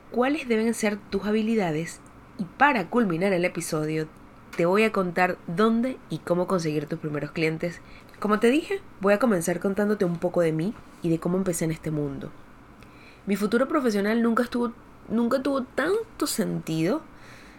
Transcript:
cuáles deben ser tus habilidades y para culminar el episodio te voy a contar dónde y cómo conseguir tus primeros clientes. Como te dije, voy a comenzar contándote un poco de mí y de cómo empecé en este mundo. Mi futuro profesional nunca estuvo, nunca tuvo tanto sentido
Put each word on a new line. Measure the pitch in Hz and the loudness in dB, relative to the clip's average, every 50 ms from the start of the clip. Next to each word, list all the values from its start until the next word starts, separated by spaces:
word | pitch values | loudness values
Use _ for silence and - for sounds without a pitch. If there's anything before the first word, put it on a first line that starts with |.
| - - | -18 -4
cuáles | - 233 247 269 294 320 269 240 | -2 0 0 2 0 -2 -2 0
deben | 226 220 220 233 220 | 0 0 2 0 0
ser | - 220 208 208 202 | 0 -2 -2 -2 -4
tus | - - 196 196 190 | -6 -6 -6 -4 -2
habilidades | 208 214 220 214 220 226 220 185 165 151 156 170 165 - - - - - - - - - | 0 0 0 0 2 0 0 0 0 0 -2 -4 -6 -10 -16 -20 -20 -20 -20 -20 -16 -12
y | - 185 | -10 -10
para | - - - 269 294 269 214 165 - | -8 2 4 4 4 4 2 -2 0
culminar | - 247 233 185 165 160 190 202 | 2 2 2 2 2 2 2 2
el | 190 170 175 | 2 2 2
episodio | 175 - 175 160 - 165 156 156 156 156 156 156 156 - - - - - - - - - | 0 -2 -4 -6 -4 -2 -2 -2 -2 -2 -2 -4 -6 -8 -16 -20 -20 -20 -20 -20 -8 -2
te | - 170 | 0 2
voy | 175 190 214 | 4 4 4
a | 220 220 | 4 2
contar | 214 202 185 175 165 185 185 180 175 - - | 2 0 -2 0 2 2 2 2 0 -4 -8
dónde | - 170 180 220 226 226 233 240 262 - - - - | -4 0 2 2 4 4 2 0 -2 -4 -8 -8 -8
y | 160 151 | -8 -6
cómo | - - 175 180 180 | -2 -2 0 0 0
conseguir | 175 190 180 165 156 151 151 151 | 0 0 0 0 -2 -2 -2 -4
tus | - 165 160 | -4 -6 -6
primeros | 165 151 147 143 147 147 | -6 -6 -6 -6 -8 -6
clientes. | - 170 156 160 160 156 175 175 170 - - - - - - - - - | -4 -2 0 0 0 -2 -4 -6 -8 -10 -16 -20 -20 -20 -20 -20 -8 -4
Como | - 202 214 202 | -2 0 2 4
te | 240 233 | 4 4
dije, | 269 320 339 - 392 392 - - - - | 4 2 2 -2 -4 -6 -6 -10 -8 0
voy | 190 202 208 | 2 4 4
a | 202 | 4
comenzar | 262 233 196 170 165 185 175 175 | 4 4 2 2 2 0 -2 0
contándote | - 196 190 214 208 208 214 202 196 | -2 -2 0 0 0 0 2 2 0
un | 175 170 170 | 0 0 -2
poco | 180 175 - 175 | -2 0 2 2
de | 170 160 | 2 2
mí | 156 156 165 214 - - - - - - | 2 0 -2 -2 -4 -8 -12 -20 -12 -6
y | - 165 | -2 0
de | 165 165 | 0 0
cómo | - 175 180 190 | 0 0 -2 0
empecé | 190 185 170 - 170 | 0 -2 -2 -2 -2
en | 160 | -2
este | 160 - - 156 | -4 -4 -6 -4
mundo. | 156 147 147 143 139 135 139 147 - - - - - - - - - - - - - - - - - - - | -4 -4 -4 -4 -6 -8 -10 -12 -14 -16 -20 -20 -20 -20 -20 -20 -20 -20 -20 -20 -20 -20 -20 -20 -20 -10 -4
Mi | 190 202 | -4 -2
futuro | 190 202 202 226 240 269 | 0 0 0 2 2 2
profesional | 262 339 302 254 233 202 202 196 208 226 233 | 2 2 2 2 2 2 2 2 2 2 2
nunca | 226 233 226 233 | 2 2 2 2
estuvo, | 240 - - 240 240 226 - - - - - - - - | 0 0 -2 -2 -2 -4 -4 -8 -18 -20 -20 -20 -10 -4
nunca | 208 233 233 226 269 262 | -2 0 0 2 0 0
tuvo | 262 285 277 269 | 0 0 -2 -2
tanto | 254 - - - 269 339 392 466 440 - - - 302 | -4 -4 -4 -2 0 0 0 -2 -4 -6 -8 -6 -4
sentido | - - - 180 175 170 165 - - 160 160 160 185 269 320 - - - - - - - - - - - | -4 -2 -2 -2 -2 -4 -4 -4 -4 -2 0 0 0 0 -2 -4 -10 -18 -20 -20 -20 -20 -20 -20 -20 -20